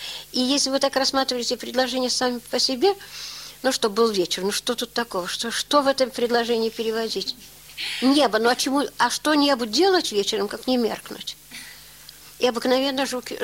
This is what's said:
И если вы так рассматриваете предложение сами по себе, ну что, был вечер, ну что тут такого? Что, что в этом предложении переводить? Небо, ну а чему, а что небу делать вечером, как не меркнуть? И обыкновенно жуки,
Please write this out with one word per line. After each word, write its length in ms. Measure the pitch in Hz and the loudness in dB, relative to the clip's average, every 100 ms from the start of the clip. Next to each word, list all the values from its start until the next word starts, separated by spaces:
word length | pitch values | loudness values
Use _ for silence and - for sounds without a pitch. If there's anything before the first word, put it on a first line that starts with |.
| - - - | -14 -14 -6
И 80 | 254 | -2
если 300 | 254 277 262 | 0 0 0
вы 80 | 269 | 0
так 180 | 277 262 | 0 2
рассматриваете 600 | 269 269 262 247 233 247 | 0 0 0 -2 -4 -4
предложение 540 | 233 240 254 262 254 | -2 0 0 0 0
сами 280 | - 254 240 | 0 0 -2
по 200 | - 254 | -4 -2
себе, 360 | - 254 370 381 - - - - - - | 0 2 2 2 -4 -14 -12 -12 -16 -4
ну 100 | 254 | -2
что, 180 | 254 226 | 0 0
был 200 | 202 233 | 2 2
вечер, 320 | 196 170 - | 2 0 -2
ну 100 | 190 | -2
что 220 | 196 - | -2 -2
тут 200 | 240 240 | -4 -4
такого? 340 | 240 233 190 180 | -4 -4 -4 -4
Что, 220 | - 233 | -6 -4
что 320 | - - 294 | -6 2 4
в 40 | 269 | 4
этом 240 | 269 247 | 2 0
предложении 600 | - 240 240 233 233 226 | 0 0 2 2 0 0
переводить? 640 | 220 226 220 226 202 - - - - - - - - | -2 -2 -2 -2 -4 -6 -10 -16 -20 -18 -10 -8 0
Небо, 360 | 254 285 247 220 | 4 6 4 4
ну 100 | 233 | 2
а 80 | 247 | 2
чему, 260 | 277 277 262 - | 0 0 0 0
а 120 | 240 | 0
что 240 | - 302 | 0 2
небу 320 | 302 285 262 233 | 4 4 2 0
делать 460 | 233 392 359 - | 2 4 4 2
вечером, 360 | 208 202 214 202 | 0 0 0 -2
как 180 | 220 - | -4 0
не 100 | 254 | 0
меркнуть? 600 | 214 - - 208 - - - - - - - - - - - - | 0 -2 -8 -14 -12 -14 -16 -18 -18 -18 -20 -20 -20 -20 -20 -2
И 80 | 247 | 0
обыкновенно 580 | 226 254 254 277 262 262 | 0 2 2 2 -2 -2
жуки, 320 | 247 - - | -4 -8 -8